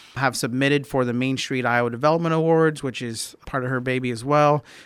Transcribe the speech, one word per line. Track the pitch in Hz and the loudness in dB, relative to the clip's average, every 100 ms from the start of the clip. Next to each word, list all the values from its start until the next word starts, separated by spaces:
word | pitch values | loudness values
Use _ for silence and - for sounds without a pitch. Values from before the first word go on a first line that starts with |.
| - - | -14 -2
have | 135 117 | -2 0
submitted | 120 123 139 143 139 | -2 0 2 2 0
for | 135 | -2
the | 123 | 0
Main | 120 131 131 | 0 -2 -2
Street | - 131 | -4 -2
Iowa | 120 120 120 | 0 2 0
Development | 120 147 165 165 | 0 2 2 2
Awards, | 160 160 165 160 151 | 0 2 4 4 0
which | 135 - | -6 -6
is | 120 110 - - - | -8 -8 -10 -14 -8
part | 135 | -6
of | 127 | -2
her | 131 | -2
baby | 127 127 127 | -2 -2 -2
as | 113 | -6
well. | 131 147 147 147 - - | 0 4 4 2 -2 -16